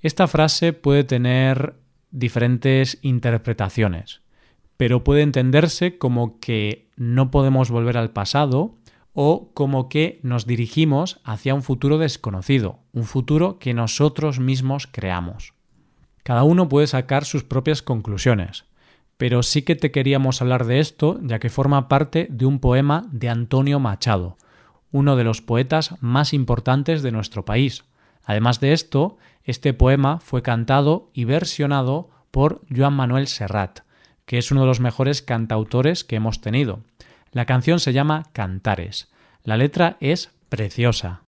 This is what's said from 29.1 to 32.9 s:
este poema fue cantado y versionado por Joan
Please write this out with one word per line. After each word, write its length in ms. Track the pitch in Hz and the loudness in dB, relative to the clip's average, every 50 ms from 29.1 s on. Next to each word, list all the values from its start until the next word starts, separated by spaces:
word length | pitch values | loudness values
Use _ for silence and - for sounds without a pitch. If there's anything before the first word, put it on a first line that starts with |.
| - _ _ _ _ _ _ | -4 _ _ _ _ _ _
este 300 | - 123 - - 147 127 | -8 -8 -2 -2 -2 2
poema 440 | - 123 127 135 139 139 135 151 165 | 4 4 4 4 4 2 0 0 -4
fue 240 | - - - 123 - | -6 -6 -6 -4 -2
cantado 680 | - 120 113 117 117 135 139 143 147 160 180 - _ _ | -2 -2 -2 0 2 2 2 4 2 0 0 -2 _ _
y 120 | 139 123 | -6 -2
versionado 840 | 113 135 165 180 165 - - 147 143 143 139 131 127 135 156 175 - _ _ _ _ | 0 0 0 -2 -4 -4 -4 -2 0 0 0 0 -2 -2 -4 -6 -10 _ _ _ _
por 320 | - 135 135 156 - - - _ 135 | 0 2 2 2 2 -2 -10 _ 0
Joan 200 | 120 139 143 | 2 2 2